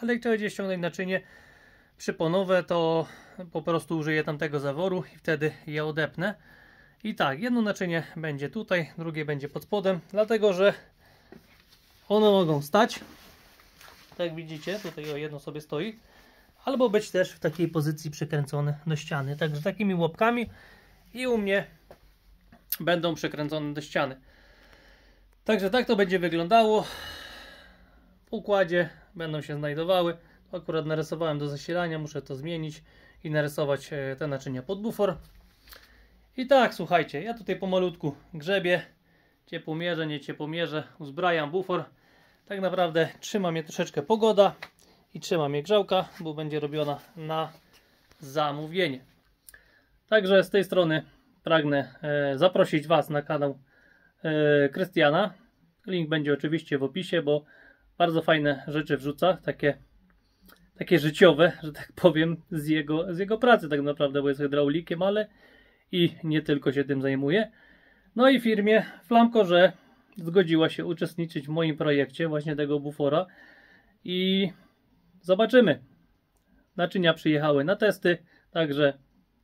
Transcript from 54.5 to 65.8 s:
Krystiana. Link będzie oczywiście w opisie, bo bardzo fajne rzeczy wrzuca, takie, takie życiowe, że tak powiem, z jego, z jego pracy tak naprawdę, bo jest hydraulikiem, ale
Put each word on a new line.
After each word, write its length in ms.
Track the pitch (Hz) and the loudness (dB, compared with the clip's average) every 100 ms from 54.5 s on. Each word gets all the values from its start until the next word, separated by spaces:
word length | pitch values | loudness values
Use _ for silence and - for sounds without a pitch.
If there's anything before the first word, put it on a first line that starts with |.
| 147 143 | 6 4
Krystiana. 640 | 160 180 170 147 160 202 - _ _ _ _ 202 | 0 -2 4 4 4 0 -4 _ _ _ _ -6
Link 220 | 185 151 | -4 -2
będzie 240 | 160 147 | -2 0
oczywiście 440 | 143 156 160 - 139 | 0 0 -4 -2 -4
w 60 | |
opisie, 380 | 135 180 180 170 | -2 -6 -2 -2
bo 220 | 143 147 - - - _ _ - | 0 -2 -4 -20 -20 _ _ 0
bardzo 240 | 170 160 | 0 2
fajne 420 | 160 156 147 143 - | 2 2 2 -2 -4
rzeczy 300 | 147 151 139 | -4 -2 -2
wrzuca, 400 | 139 147 175 175 | -4 0 0 0
takie, 400 | - - 147 - - _ _ _ _ _ - - _ - | -4 -2 -2 -2 -8 _ _ _ _ _ -20 -20 _ -12
takie 220 | - 170 | 0 2
życiowe, 520 | 151 151 185 147 170 - | 2 6 8 8 4 2
że 80 | 156 | -10
tak 200 | - - - | -12 -16 2
powiem, 460 | 180 156 165 165 - | 4 4 2 -2 -8
z 160 | 160 147 | -6 -2
jego, 460 | 156 147 156 190 | -2 0 -2 -2
z 40 | 170 | -4
jego 200 | 196 226 | -4 2
pracy 320 | 247 208 156 | 4 4 4
tak 120 | 147 | -2
naprawdę, 400 | 143 147 143 143 | -2 0 0 0
bo 80 | 139 | 0
jest 120 | 139 | 0
hydraulikiem, 600 | 143 143 143 160 170 170 | 0 2 2 0 -4 -2
ale 260 | 190 208 208 _ - - _ _ | 0 0 -4 _ -20 -20 _ _